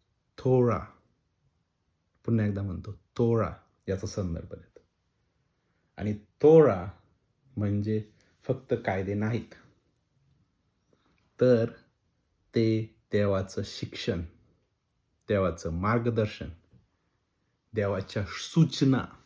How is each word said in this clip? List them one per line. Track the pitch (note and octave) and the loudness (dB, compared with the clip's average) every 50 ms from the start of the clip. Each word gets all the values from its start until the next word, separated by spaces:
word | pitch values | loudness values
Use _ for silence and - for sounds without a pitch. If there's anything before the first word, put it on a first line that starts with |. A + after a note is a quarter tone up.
| _ _ _ _ _ _ _ - | _ _ _ _ _ _ _ -4
तोरा, | - B2+ C3 B2+ B2 A#2+ G2+ D2+ C#2 - - _ _ _ _ _ _ _ _ _ _ _ _ _ _ _ _ _ _ _ _ _ _ _ _ _ _ | 0 2 4 4 4 2 0 -2 -6 -10 -16 _ _ _ _ _ _ _ _ _ _ _ _ _ _ _ _ _ _ _ _ _ _ _ _ _ _
पुन्हा | A#2 A2+ A2 G#2 | -2 0 0 0
एकदा | G#2 G2 G2 | -2 -2 -4
म्हणतो, | G2+ F#2+ E2+ E2 - - | -6 -6 -8 -8 -10 -12
तोरा | G2+ - _ _ _ - A#2+ A#2 A#2 A2+ F#2+ D#2+ - - _ _ _ _ _ - | -14 -16 _ _ _ 0 0 2 2 2 0 -2 -6 -10 _ _ _ _ _ -6
याचा | F#2+ F#2+ G#2+ | -6 -6 -6
संदर्भ | G2 - - F#2 F2 E2 - - - - | -8 -6 -6 -6 -6 -6 -8 -10 -12 -16
देतो. | - - _ _ - _ _ _ _ _ _ _ _ _ _ _ _ _ _ _ _ _ _ _ _ _ _ _ | -20 -20 _ _ -20 _ _ _ _ _ _ _ _ _ _ _ _ _ _ _ _ _ _ _ _ _ _ _
आणि | - G2 G#2+ G#2 | -8 -6 -6 -6
तोरा | - - _ _ _ - D3+ D#3+ E3 D3+ B2 G2 F#2 G2+ G2+ - - _ _ _ _ _ _ _ _ _ _ _ | -6 -10 _ _ _ 6 8 10 10 8 8 4 0 -4 -8 -12 -16 _ _ _ _ _ _ _ _ _ _ _
म्हणजे | G#2 G#2 G2+ G#2 G#2 G#2 G#2+ G#2+ G#2+ G#2+ - _ _ _ _ _ _ | -4 -2 -2 -2 -2 -2 -2 -4 -4 -6 -8 _ _ _ _ _ _
फक्त | - - - - - - B2 - - | -6 -6 -6 -6 -4 -4 -4 -4 -2
कायदे | G#2+ F#2+ F#2+ F#2 G2 G2+ | -4 -4 -4 -4 -4 -4
नाहीत, | G#2 G#2+ A2 A#2+ G#2+ - - - - - _ _ _ _ _ _ _ _ _ _ _ _ _ _ _ _ _ _ _ _ _ _ _ _ _ _ _ _ _ _ _ _ _ _ - | -2 -2 -2 -4 -6 -8 -10 -18 -20 -20 _ _ _ _ _ _ _ _ _ _ _ _ _ _ _ _ _ _ _ _ _ _ _ _ _ _ _ _ _ _ _ _ _ _ 2
तर | B2 B2+ B2 A2+ A2+ A#2 - - _ _ _ _ _ _ _ _ _ _ _ _ _ _ - | 4 4 6 4 2 -2 -6 -12 _ _ _ _ _ _ _ _ _ _ _ _ _ _ 0
ते | A#2+ A2+ A2+ A2 A2 A2 - - _ _ _ | 2 2 2 2 0 -2 -6 -12 _ _ _
देवाचं | - G#2 G2+ G2+ G2 F#2+ F#2+ - - G#2 G2+ | -2 0 2 2 0 0 -2 -4 -6 -8 -8
शिक्षण, | - - - - G#2 - - - A#2 F#2+ E2+ E2 - - _ _ _ _ _ _ _ _ _ _ _ _ _ _ _ _ _ _ - | -8 -10 -10 -12 -12 -10 -8 -6 -4 -4 -4 -6 -10 -14 _ _ _ _ _ _ _ _ _ _ _ _ _ _ _ _ _ _ -2
देवाचं | G#2+ G2 F#2+ F2 E2 - - E2+ | 0 0 0 0 -2 -4 -8 -8
मार्गदर्शन, | D#2+ E2+ G2+ G#2 A#2 A#2 A#2 A#2+ A2+ A2+ G#2+ G#2 - - C#2+ C#2 E2 - _ _ _ _ _ _ _ _ _ _ _ _ _ _ _ _ _ _ _ _ _ _ | -6 -4 -2 0 0 0 0 0 0 0 -2 -2 -4 -10 -12 -14 -14 -18 _ _ _ _ _ _ _ _ _ _ _ _ _ _ _ _ _ _ _ _ _ _
देवाच्या | - G#2+ G2+ G2 G2+ F#2+ G2 - - - G2 - | -4 -2 -2 -2 -2 -4 -6 -6 -6 -6 -6 -6
सूचना, | - - - - - E3 D#3 C#3 - - C#3 C3+ C3 A2 - - - - _ | -8 -10 -10 0 2 4 4 4 2 2 2 2 2 2 0 -6 -12 -20 _